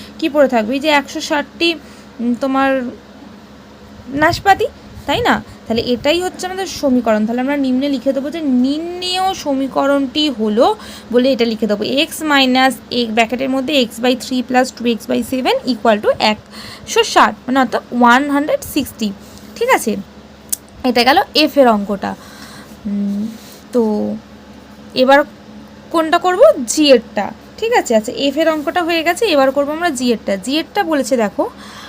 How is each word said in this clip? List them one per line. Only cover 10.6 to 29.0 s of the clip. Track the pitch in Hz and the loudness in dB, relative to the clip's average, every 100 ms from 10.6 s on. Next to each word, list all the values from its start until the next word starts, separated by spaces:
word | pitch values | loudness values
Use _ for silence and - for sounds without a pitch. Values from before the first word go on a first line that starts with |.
| 330 427 - - - | 2 2 -8 -18 -2
বলে | 233 254 247 | 0 2 2
এটা | 233 | 0
লিখে | 220 208 | -2 -2
দেবো | 202 | -2
x | 214 262 320 - 311 | -2 0 -2 -4 0
মাইনাস | 277 262 254 262 262 - 247 | 2 4 4 2 0 -6 -4
এক | 233 220 | -2 0
ব্র্যাকেটের | 226 240 262 262 | 0 0 -2 -2
মধ্যে | 254 294 226 | 0 0 0
x | 220 247 | 0 -2
by | 254 | -2
three | - 254 247 | -2 -4 0
plus | 254 262 - | 0 0 -2
two | 233 220 | -2 -2
x | - | -2
by | 247 226 | -4 -2
seven | 262 262 523 - | -2 0 -2 -2
equal | 226 233 208 | -2 2 2
to | 381 554 214 | 2 2 0
একশো | 214 - - - - - - - | 0 -6 -20 -18 -18 -4 -2 0
ষাট, | 349 240 214 - | 4 2 2 -2
মানে | 269 | 0
অর্থাৎ | 254 233 - 240 | 0 -2 -4 2
ওয়ান | 240 247 285 | 4 4 2
হান্ড্রেড | 285 302 554 - | -2 0 -2 -2
সিক্সটি। | 311 254 - 214 196 - - - - | -4 -4 -4 -6 -6 -16 -20 -20 -6
ঠিক | 480 453 | 0 2
আছে, | - 202 - - - - - - - - 262 | 0 -6 -8 -18 -20 -20 -14 -14 -14 -6 0
এটা | 247 | 2
গেল | 240 311 - - | 4 4 2 2
এফ | 208 285 | 2 4
এর | 254 214 | 4 4
অঙ্কটা। | 202 - 98 - - - - - - - 208 | 0 -4 -6 -8 -14 -20 -20 -20 -20 -14 -8
উম, | 202 202 202 220 220 - - - | -4 -4 -4 -6 -8 -18 -20 -4
তো | 247 220 208 208 220 - - - - - - - 240 | 0 0 0 -4 -6 -12 -20 -20 -20 -20 -20 -8 0
এবার | 254 277 294 - - - - - - | 6 6 4 -6 -20 -20 -20 -20 -6
কোনটা | 330 320 349 359 | -2 0 0 0
করব? | 359 605 415 233 | 6 6 6 -2
জি | - 294 | 2 6
এরটা। | 247 - - 196 - - - | 6 4 -6 -6 -8 -20 -6
ঠিক | 453 466 | 0 0
আছে, | - 220 | 2 0
আচ্ছা, | 214 - 277 | 0 -2 -2
এফ | 277 | 0
এর | 330 | 0
অঙ্কটা | 311 302 359 330 | 0 -2 -2 -2
হয়ে | 339 | -2